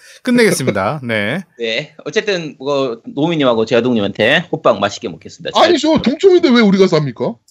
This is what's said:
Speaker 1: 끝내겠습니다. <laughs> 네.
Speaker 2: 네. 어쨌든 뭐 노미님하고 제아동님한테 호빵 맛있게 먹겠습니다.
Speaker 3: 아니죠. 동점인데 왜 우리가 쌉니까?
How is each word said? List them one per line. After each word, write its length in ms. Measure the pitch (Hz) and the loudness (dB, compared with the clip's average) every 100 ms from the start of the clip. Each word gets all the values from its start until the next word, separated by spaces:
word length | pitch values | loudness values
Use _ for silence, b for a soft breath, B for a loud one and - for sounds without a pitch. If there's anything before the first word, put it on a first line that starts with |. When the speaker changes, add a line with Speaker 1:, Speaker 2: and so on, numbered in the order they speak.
| b b | b b
Speaker 1:
끝내겠습니다. 760 | - 240 220 - 127 101 98 151 | -2 2 2 0 -2 -2 -2 -4
<laughs> 20 | |
네. 420 | 120 110 104 160 185 - | -4 -4 -2 -6 -10 -10
Speaker 2:
네. 360 | 117 113 151 - - | -6 -6 -8 -12 -8
어쨌든 500 | 214 208 185 160 117 | -6 -4 -4 -6 -10
뭐 400 | 135 143 135 113 - | -4 -2 -4 -6 -10
노미님하고 600 | 117 156 165 135 113 110 | -4 -2 0 0 0 2
제아동님한테 840 | 120 123 120 101 - 110 156 165 | 0 2 0 -2 0 2 2 -2
호빵 280 | - 143 104 | -2 0 0
맛있게 300 | 101 - 110 | -2 -4 -12
먹겠습니다. 500 | 80 - - - 214 | -14 -20 -16 -6 0
Speaker 3:
아니죠. 400 | 320 330 302 302 | 2 2 2 0
동점인데 480 | 226 294 392 359 302 | 0 2 4 4 4
왜 120 | 240 | 4
우리가 240 | 214 196 190 | 4 4 2
쌉니까? 520 | 160 143 113 131 233 _ | 2 -2 -4 -8 -8 _